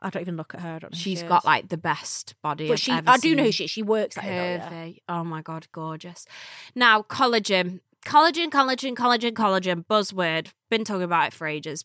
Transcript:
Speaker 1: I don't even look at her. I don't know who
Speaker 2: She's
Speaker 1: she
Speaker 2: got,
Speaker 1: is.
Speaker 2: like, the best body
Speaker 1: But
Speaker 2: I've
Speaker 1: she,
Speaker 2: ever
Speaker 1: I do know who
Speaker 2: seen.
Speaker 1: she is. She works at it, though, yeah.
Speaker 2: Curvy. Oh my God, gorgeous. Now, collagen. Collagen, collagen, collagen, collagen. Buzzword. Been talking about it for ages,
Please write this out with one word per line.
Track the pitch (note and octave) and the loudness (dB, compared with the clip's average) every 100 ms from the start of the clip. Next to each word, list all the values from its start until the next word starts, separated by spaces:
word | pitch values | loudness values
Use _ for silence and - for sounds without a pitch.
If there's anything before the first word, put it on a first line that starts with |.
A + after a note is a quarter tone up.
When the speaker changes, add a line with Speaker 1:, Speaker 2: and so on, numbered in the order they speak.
Speaker 1:
I | F#3 | -8
don't | F3+ | -6
even | F3 E3 | -6 -8
look | D#3+ | -10
at | - | -12
her. | E3+ | -12
I | D#3+ | -12
don't | - | -12
know | E3+ | -8
who | |
Speaker 2:
She's | F#3+ F3 | -6 -4
Speaker 1:
she | E3+ | 2
Speaker 2:
got, | F3 | 2
Speaker 1:
is. | - | 4
Speaker 2:
like, | C3 - | 2 2
the | E3 | -6
best | E3+ D3 - - - - | -4 -4 -6 -10 -12 -10
body | D#3 D3 D#3 | -6 -4 0
Speaker 1:
But | |
Speaker 2:
I've | G3+ | 0
Speaker 1:
she, | - | 0
Speaker 2:
ever | B3 E3 | 0 4
Speaker 1:
I | B3+ | 6
do | D#4+ | 6
know | D4 | 4
who | B3 | 2
Speaker 2:
seen. | |
Speaker 1:
she | - | 0
is. | D3+ | -4
She | A3 | -4
works | G#3 A3 G#3 F#3 | 0 0 0 -4
at | |
it, | G3 | -6
though, | |
yeah. | F3+ F3+ F3+ E3+ | -4 -4 -4 -8
Speaker 2:
Curvy. | E3+ E3 - - | -12 -14 -14 -8
Oh | E3+ | -6
my | E3+ D#3 | -4 -8
God, | D#3 D#3+ - | -10 -12 -12
gorgeous. | - D#3+ D#3+ F3 F3 - - - - - | -12 -10 -10 -14 -18 -18 -18 -20 -20 -10
Now, | B3 A#3+ G#3+ | 2 4 4
collagen. | - - B3+ A#3 G3+ F#3+ F3+ F#3 _ _ | 2 0 2 2 2 2 2 -4 _ _
Collagen, | - C#4 E4 D#4+ D#4+ | 2 6 6 4 0
collagen, | C#4 C4+ B3+ C4+ | 2 2 0 -4
collagen, | B3 B3 A#3+ A#3+ | 0 2 2 0
collagen. | A3 G#3+ F#3+ F#3 F3 - | 0 2 2 0 -2 0
Buzzword. | G#3+ F#3+ F#3 E3+ D#3+ D#3+ _ - | 0 0 -2 -2 -2 -4 _ -4
Been | A3+ | -4
talking | A3 G3 | -2 -4
about | F3 E3+ D3 | 0 2 0
it | |
for | - D#3 | -2 -8
ages, | D3+ D#3 D3 | -6 -8 -12